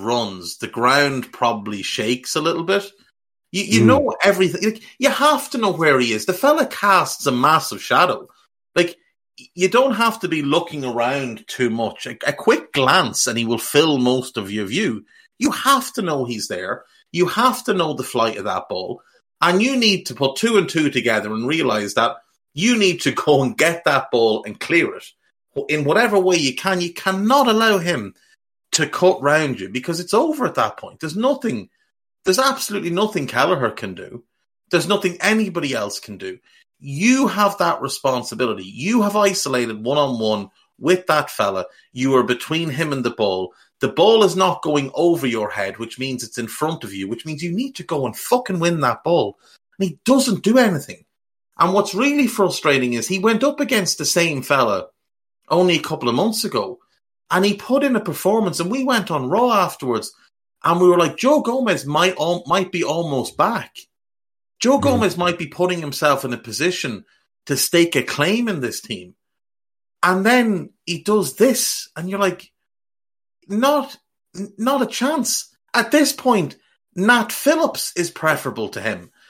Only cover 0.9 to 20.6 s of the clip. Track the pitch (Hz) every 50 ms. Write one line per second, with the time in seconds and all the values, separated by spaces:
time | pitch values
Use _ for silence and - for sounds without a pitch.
0.9 | 135 143 143 139 135 127 117 - - - 127 117 110 107 101 107 104 98 92 -
1.9 | - 117 107 117 127 123 - - - 156 151 165 170 170 165 185 196 202 196 -
2.9 | - _ _ _ _ _ _ _ _ _ _ _ 170 196 190 185 220 226 - -
3.9 | 269 311 277 220 - - 185 202 180 185 190 156 - - 208 214 220 - - -
4.9 | - - 254 247 214 - 277 302 294 262 - - - 240 214 190 156 156 165 147
5.9 | 135 127 123 117 107 107 - 190 - - - 294 302 320 262 - - - 208 202
6.9 | 190 175 147 - - - - 143 123 123 139 156 160 151 - - 107 95 - -
7.9 | 123 147 180 147 107 104 - - _ _ _ _ _ _ _ _ _ 180 175 175
8.9 | - - _ _ _ _ _ _ _ - - _ _ 175 185 180 226 247 269 269
9.9 | 208 214 233 226 - - 185 151 160 151 143 139 151 175 170 - 156 147 131 123
10.9 | 117 117 117 127 139 139 135 120 110 - - - - - 123 113 113 117 113 104
11.9 | - - - 127 - - - 143 - - - 220 277 311 - - - 143 131 135
12.9 | 165 185 147 107 - - - 120 110 117 113 113 117 113 - - - 143 165 156
13.9 | 143 127 123 123 127 131 127 - - 113 98 98 104 107 101 95 127 196 220 143
14.9 | 110 - - _ _ _ _ _ _ - 247 277 185 - - 269 277 254 254 -
15.9 | - 226 196 165 147 135 123 120 117 104 - - 98 90 92 98 110 - - _
16.9 | _ _ _ _ - 175 180 170 - 220 247 254 - - - 233 190 185 160 151
17.9 | 135 127 123 - - 117 113 113 107 104 95 101 92 92 - - 95 95 92 92
18.9 | 92 - _ _ _ _ _ _ _ _ 160 175 180 196 233 269 269 247 226 208
19.9 | 190 - - - 117 139 139 135 - - 220 240 220 196